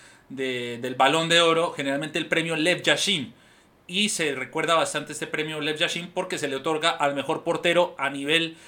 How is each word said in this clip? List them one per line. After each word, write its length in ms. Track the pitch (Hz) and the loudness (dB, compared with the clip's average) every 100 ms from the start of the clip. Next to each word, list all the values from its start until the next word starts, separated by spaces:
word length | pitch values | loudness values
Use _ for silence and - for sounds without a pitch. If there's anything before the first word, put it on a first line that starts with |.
| - - _ | -20 -20 _
de, 480 | 131 131 123 120 117 | -6 -4 -2 -4 -6
del 160 | 127 127 | -6 2
Balón 340 | 139 160 165 | 4 4 4
de 120 | 170 | 4
Oro, 300 | 170 165 175 | 4 4 0
generalmente 480 | - 139 139 156 175 | -2 -2 -2 -2 -4
el 80 | 160 | 0
premio 280 | 170 160 160 | 0 0 0
Lev 280 | 160 175 | 2 2
Yashin. 500 | 165 143 - 185 123 - - _ _ _ - | 2 2 2 -2 -4 -10 -20 _ _ _ -8
Y 220 | 180 208 | -2 0
se 260 | - 156 131 | 0 -2 -2
recuerda 400 | 127 156 165 165 | -4 -2 2 4
bastante 380 | 143 151 143 | 2 -2 -6
este 120 | 147 151 | -8 -6
premio 340 | - 156 156 | -4 -4 -4
Lev 180 | 147 156 | -4 0
Yashin 340 | 170 170 175 | -2 -2 -6
porque 260 | - 180 165 | -6 -4 -4
se 100 | 143 | -4
le 80 | 135 | -2
otorga 360 | 160 156 165 | -2 0 0
al 240 | 165 143 143 | 2 0 0
mejor 280 | 131 151 | -2 -2
portero 520 | - 160 175 170 175 - | -2 0 2 4 2 0
a 140 | 139 | -4
nivel, 440 | 139 143 165 165 165 | -2 0 0 0 -6